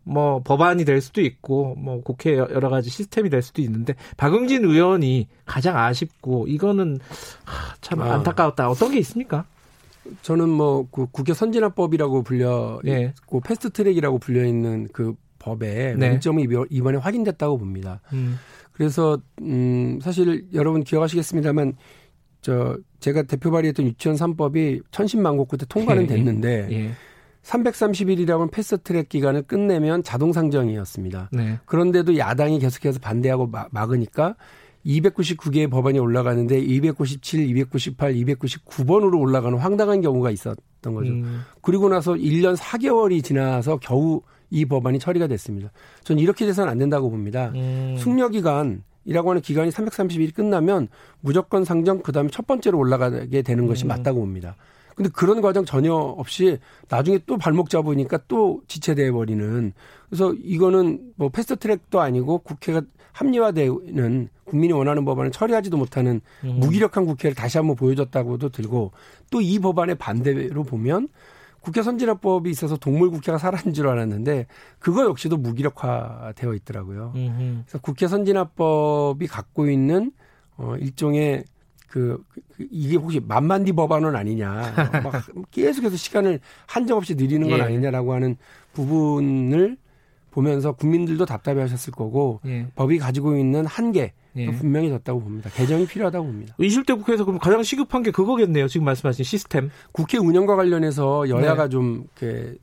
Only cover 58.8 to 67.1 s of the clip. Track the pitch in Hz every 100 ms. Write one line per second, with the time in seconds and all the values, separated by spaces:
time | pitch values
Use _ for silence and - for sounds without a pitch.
58.8 | 147 147 131 120 110 107 104 117 110 -
59.8 | - - _ 175 190 - - 165 185 190
60.8 | 175 143 247 - 139 175 233 262 214 202
61.8 | - 190 151 127 127 175 - 147 - 160
62.8 | 143 _ _ - 277 247 220 160 135 127
63.8 | - 147 120 127 117 - - 147 165 156
64.8 | 139 147 139 131 131 127 220 226 196 165
65.8 | 127 - 127 117 - - 131 123 135 185
66.8 | 208 202 175